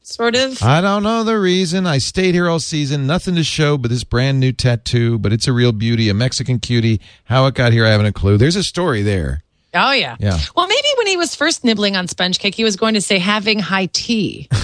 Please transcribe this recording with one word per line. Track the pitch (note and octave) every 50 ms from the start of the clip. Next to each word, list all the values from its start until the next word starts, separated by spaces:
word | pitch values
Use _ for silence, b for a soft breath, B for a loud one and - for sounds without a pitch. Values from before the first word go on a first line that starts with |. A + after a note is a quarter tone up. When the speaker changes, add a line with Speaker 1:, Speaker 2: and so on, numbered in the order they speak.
Speaker 1:
sort | _ - - - A#3 A#3 A3+
of. | B3+ C4+ C4 C4 -
Speaker 2:
I | - G#3+ D3+ E3
don't | F#3 G3+ G3+ G#3 G3+
know | G#3+ A3+ A3+ A3
the | A3 A3+ G#3+
reason. | F#3+ F3+ F3+ F#3 F#3+ D#3+ E3+ F#3+ F#3 F3+
I | D3 C3+
stayed | - - - F#3+ F#3 F#3 E3+
here | F3 F3 F3
all | E3 D#3+
season. | - - E3 D3+ D3 C3+ D3 C#3+ C3+ C3+
Nothing | E3 F3+ - F#3+ F3
to | E3 D3+
show | - - - D#3 D3 D3 C#3
but | A#2+ A#2
this | B2 B2 -
brand | - - A#2+ B2+ C3+ C3+ C3
new | C3 C3
tattoo, | B2+ - - B2+ A#2+ A2+ - - - A#2+ A#2 A#2 A#2 A2
but | G2+ G2+
it's | A2+ A2 - C3+
a | B2+
real | A#2+ B2 B2
beauty, | A2+ G2+ A2 A#2 A#2 A2+ A2+ G#2
a | G2
Mexican | G#2 B2 B2+ - - A#2 - B2+ G#2+
cutie. | - - B2 A#2 A2+ A#2 A2 G2+ B B B B B
How | - A#2 C3 C3+ C3
it | B2
got | - B2 A#2
here, | A2+ A#2 A2+
I | A2
haven't | G#2+ G#2 G#2 G#2+
a |
clue. | G2 - F#2+ G2 G#2 G#2
There's | B2+ D#3 F3 G3+
a | F3
story | - - F3 F3+ E3+ B2 G#2 G2+
there. | G#2 G2+ F#2 D2+ C2 C2 D#2 - _ _ _ _ _ -
Speaker 1:
Oh, | F3 G#3 B3+ C#4
yeah. | B3 E3 B2+ A#2 -
Speaker 2:
Yeah. | G2+ G2+ F#2 D#2+ D2 B B
Speaker 1:
Well, | E4+ F#4 F#4+
maybe | G#4+ C#5+ C#5+ D5 C#5+ B4
when | A4+ G4
he | F#4+
was | F4 E4+ - -
first | - C#4+ E4 D#4+ - -
nibbling | A#3+ A3 G#3 G#3 G3+ G3
on | F#3 F3+ E3+
sponge | - - F#3 F#3 F#3 -
cake, | - G3+ -
he | - A3+
was | A3 G3
going | - A3+ A3 A3
to | G#3
say, | F3 - G#3 F#3
"Having | F3 G#3 G#3 G#3+ G3 A3+ G#3+ G#3+
high | F#3 D#3+ F#3+ F#3+ F#3+
tea." | E3 - - - - A#3 A3 F#3 - - - C#3 - B2+
Speaker 2:
<laughs> | -